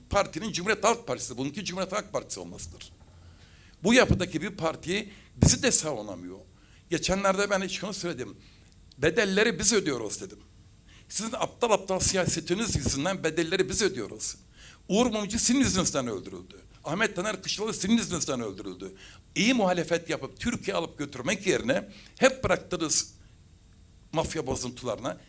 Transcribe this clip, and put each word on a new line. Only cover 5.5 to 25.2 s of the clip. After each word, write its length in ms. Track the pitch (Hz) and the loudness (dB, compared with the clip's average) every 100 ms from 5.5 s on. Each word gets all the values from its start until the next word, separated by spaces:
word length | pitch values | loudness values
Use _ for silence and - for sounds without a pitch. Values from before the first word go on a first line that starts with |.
| - | 6
de 80 | 247 | 4
savunamıyor. 680 | - 156 123 104 90 87 95 - - - - - | 2 2 -4 -6 -10 -12 -14 -18 -20 -20 -20 -6
Geçenlerde 600 | 165 - 190 196 190 202 | -2 0 2 2 2 2
ben 180 | 196 190 | 0 -2
şunu 260 | - 208 | -6 -6
söyledim. 440 | 196 175 131 110 - - - - - - - | -6 -6 -6 -8 -12 -20 -20 -20 -20 -20 0
"Bedelleri 640 | 147 165 208 190 233 180 | 2 2 2 4 4 4
biz 140 | 208 | 2
ödüyoruz." 480 | 226 156 127 107 - | 4 2 -2 -4 -6
dedim. 180 | 95 - - - - - - - - | -8 -14 -20 -20 -20 -20 -20 -20 -6
"Sizin 240 | - 220 | -4 -4
aptal 380 | 233 247 - 233 | -2 -4 0 2
aptal 280 | 196 190 190 | 2 2 0
siyasetiniz 760 | 180 190 160 165 151 180 - - | 2 2 2 0 0 0 0 0
yüzünden 480 | 143 135 165 190 | 0 0 0 0
bedelleri 460 | 156 156 165 185 180 | 0 0 0 2 0
biz 120 | 185 | 2
ödüyoruz. 540 | 196 127 98 110 - - - - - - - | 2 0 -8 -6 -6 -6 -14 -20 -20 -14 0
Uğur 180 | 196 247 | 2 4
Mumcu 340 | 214 190 - | 2 -2 2
sizin 200 | - 262 | 4 4
yüzünüzden 480 | 254 185 165 147 123 | 4 4 2 0 -2
öldürüldü. 480 | 98 87 92 92 95 - - | -4 -8 -14 -14 -20 -20 -14
Ahmet 320 | - 170 220 190 | -6 0 0 0
Taner 260 | 208 - | -4 -4
Kışlalı 320 | - - 214 | -6 -4 -2
sizin 240 | 240 196 233 | 0 2 2
yüzünüzden 440 | 175 170 131 127 | 2 -2 -2 -2
öldürüldü." 520 | 113 95 98 90 95 - - - - - | -4 -8 -10 -10 -12 -14 -20 -20 -8 0
İyi 180 | 208 | 2
muhalefet 560 | 262 190 170 156 165 170 | 4 4 2 0 -2 0
yapıp 300 | 147 135 - | -4 -6 -6
Türkiye 360 | 233 233 - 185 | -4 -4 -2 -4
alıp 220 | 165 - | -4 -6
götürmek 500 | 139 127 127 190 190 | -8 -6 -4 -2 0
yerine 420 | 127 110 170 - - - - | 0 2 0 -2 -14 -18 2
hep 260 | 269 262 | 2 4
bıraktınız 680 | 202 175 - 175 160 - - - - - - - - - - - - | 0 0 -2 -4 0 0 0 -8 -20 -20 -20 -20 -20 -20 -20 -20 -6
mafya 360 | 156 156 160 131 | -2 -2 -2 -4
bozuntularına, 680 | 131 127 123 123 101 123 175 | -4 -4 -6 -6 -4 -6 -8